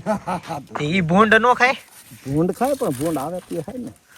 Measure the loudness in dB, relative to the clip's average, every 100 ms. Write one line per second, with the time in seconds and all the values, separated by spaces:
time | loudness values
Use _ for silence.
0 | -4 -4 -4 -8 -8 -12 -10 -6 -2 0
1 | 4 4 6 6 4 4 2 0 -8 -20
2 | -20 -14 -4 0 0 0 -2 0 -2 -2
3 | -2 -2 -4 -8 -8 -8 -8 -10 -12 -16
4 | _